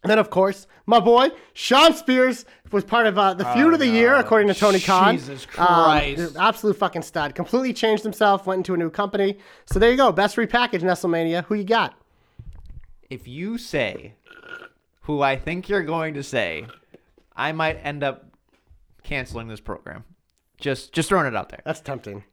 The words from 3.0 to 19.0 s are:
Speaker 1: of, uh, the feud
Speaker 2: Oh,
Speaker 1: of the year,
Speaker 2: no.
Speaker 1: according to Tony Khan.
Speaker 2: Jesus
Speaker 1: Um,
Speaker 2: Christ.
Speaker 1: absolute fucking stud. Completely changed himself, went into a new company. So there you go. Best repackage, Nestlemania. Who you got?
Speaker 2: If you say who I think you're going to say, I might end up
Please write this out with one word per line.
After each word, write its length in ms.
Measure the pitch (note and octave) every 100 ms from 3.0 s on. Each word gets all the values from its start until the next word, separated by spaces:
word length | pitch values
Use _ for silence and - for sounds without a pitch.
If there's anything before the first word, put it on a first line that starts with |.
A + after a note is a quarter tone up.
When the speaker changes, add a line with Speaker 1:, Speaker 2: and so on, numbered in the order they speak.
| A3+
Speaker 1:
of, 100 | G3
uh, 160 | G3
the 120 | F#3 -
feud 260 | G#3+ D#4
Speaker 2:
Oh, 20 |
Speaker 1:
of 60 | E4
the 80 | C4+
year, 240 | A3+ A#3
Speaker 2:
no. 80 | C4+
Speaker 1:
according 280 | B3+ A3 G#3
to 40 |
Tony 260 | F#3 G#3 F#3+
Khan. 360 | F3+ F#3 G3 A#3+
Speaker 2:
Jesus 300 | C3 C#3 - -
Speaker 1:
Um, 80 | F3
Speaker 2:
Christ. 720 | F3 E3 D3+ D3 C#3 E3+ C#3
Speaker 1:
absolute 360 | G3 A3 G#3+ F#3
fucking 240 | F#3 -
stud. 320 | - E3+ D3
Completely 400 | C3+ F3 A#3+ C4
changed 300 | - A3+ G#3+
himself, 420 | G#3+ - G#3 G3 F#3+
went 140 | F#3+
into 160 | F#3 F3+
a 20 |
new 140 | E3
company. 460 | - G3+ G3+ G3 G3+ - - _
So 140 | G3+
there 100 | A3+
you 80 | B3+
go. 140 | C4
Best 260 | E3+ G3+ -
repackage, 440 | F#3 A#3+ A#3+ F#3
Nestlemania. 600 | F3+ F3 F3+ E3 E3 E3+ -
Who 100 | G#3
you 80 |
got? 320 | G3 A3+ E3+ _ _ _ _ _ - - - - - - _
Speaker 2:
If 180 | C3 -
you 300 | C3+ F#3+ A#3
say 560 | A#3 D3+ A2 - C3+ _ _ - - - - _ _ _
who 200 | - D3
I 160 | C#3 C3+
think 320 | - F3 F#3
you're 140 | G3+
going 300 | D#3 E3 D#3+ C#3+
to 80 |
say, 420 | C#3 B2 F#2 D#2 A2+ - _ - _ _ _ -
I 160 | C#3
might 260 | D#3+ D#3+ D#3+
end 200 | C#3+ D3
up 220 | C#3 C3 _ _ _ _ _ _ _ _